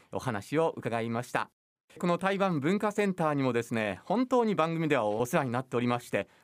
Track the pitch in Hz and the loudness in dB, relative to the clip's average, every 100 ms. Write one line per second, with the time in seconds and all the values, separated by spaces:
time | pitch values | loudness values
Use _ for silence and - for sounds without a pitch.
0 | - 98 - 107 - 147 165 - 117 117 | -8 -8 -4 -6 -4 0 0 -2 -4 -4
1 | 117 117 120 135 - _ _ _ _ - | -2 -4 -4 -4 -4 _ _ _ _ -6
2 | 175 175 190 196 190 160 139 202 214 202 | -2 0 0 0 0 2 0 0 0 0
3 | 202 185 160 143 131 117 113 117 104 90 | 0 2 0 2 2 0 0 -2 -2 -2
4 | - 202 254 254 226 175 160 165 160 139 | -2 -2 2 2 2 2 0 2 2 2
5 | 104 107 120 175 135 120 - 120 120 120 | 2 2 0 0 0 -2 -2 0 0 0
6 | - 104 98 - | -2 -4 -4 -8